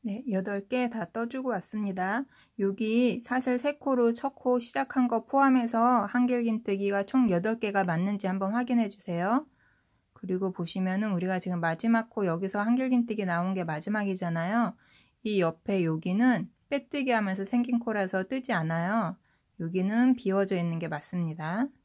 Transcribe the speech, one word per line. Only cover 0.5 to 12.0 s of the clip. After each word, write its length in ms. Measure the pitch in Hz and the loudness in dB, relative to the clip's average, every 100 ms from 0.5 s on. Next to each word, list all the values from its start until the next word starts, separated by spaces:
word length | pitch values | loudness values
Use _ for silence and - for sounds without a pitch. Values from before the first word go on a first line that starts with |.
| 202 196 | -6 -4
개 200 | 254 247 | -2 -2
다 220 | 226 180 | -4 -8
떠주고 380 | 226 233 262 262 | -6 -6 -4 -4
왔습니다. 760 | 208 - 214 202 190 185 220 277 _ _ - | -4 -4 -6 -4 -2 -2 -2 -4 _ _ -2
여기 580 | 196 196 220 226 247 214 | -2 0 0 4 4 0
사슬 400 | - 254 254 247 | -2 -2 0 0
세 140 | 285 | -2
코로 380 | 294 285 254 233 | -4 0 2 2
첫 240 | 233 269 - | 2 -4 -4
코 240 | 254 247 | 0 0
시작한 480 | 240 269 262 269 247 | 0 -4 -2 0 2
거 160 | 226 | 2
포함해서 800 | - 277 269 262 233 226 240 247 202 | 0 4 6 4 2 2 4 4 2
한길긴뜨기가 1000 | 247 247 247 233 220 233 196 202 202 202 | 2 2 2 0 -2 -2 -2 0 0 0
총 220 | 262 240 | 2 4
여덟 300 | 175 208 226 | 4 2 -2
개가 240 | 214 202 | 0 0
맞는지 460 | 185 165 190 202 190 | 2 2 0 0 -2
한번 260 | 190 190 | -2 0
확인해 340 | 226 247 240 214 | -2 2 2 0
주세요. 560 | - - 170 185 240 311 _ _ _ _ _ _ | -4 -6 -2 2 0 -2 _ _ _ _ _ _
그리고 400 | _ 185 185 190 | _ -4 -2 -2
보시면은 600 | 185 170 190 185 190 214 | -4 -6 -2 -2 0 0
우리가 280 | 185 180 185 | -2 0 -2
지금 180 | 180 175 | -2 -2
마지막 500 | 165 165 226 233 | 0 0 2 2